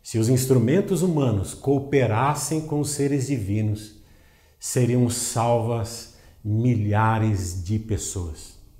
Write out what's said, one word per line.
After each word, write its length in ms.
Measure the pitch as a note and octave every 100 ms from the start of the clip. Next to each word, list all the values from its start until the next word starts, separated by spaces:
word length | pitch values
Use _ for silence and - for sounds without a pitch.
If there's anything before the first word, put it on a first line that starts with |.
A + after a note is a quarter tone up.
Se 160 | - A2+
os 100 | A2+
instrumentos 760 | C3 - B2+ A2+ F3 G3+ F3
humanos 500 | F#3 D3+ C3 G2+ F2+
cooperassem 1080 | - - C#3 C3+ C#3+ A2+ G#2+ C3+ C#3+ - D#3
com 180 | D#3 D3
os 120 | C#3+
seres 360 | - C#3 C#3+ B2+
divinos, 720 | C3+ G2 G#2+ G#2+ G#2+ - - - - _ _ _ _
seriam 500 | - B2+ A#2+ B2 A#2+
salvas 1080 | - - A#2+ A#2 A#2+ A2 A#2 A2 - - - - -
milhares 1200 | G#2 A2 B2 A2+ G#2 G#2 A2 A2+ A2 G2 F2+ F#2
de 140 | F2 A2
pessoas. 800 | - F#2 - F#2+ F2 D2 - - -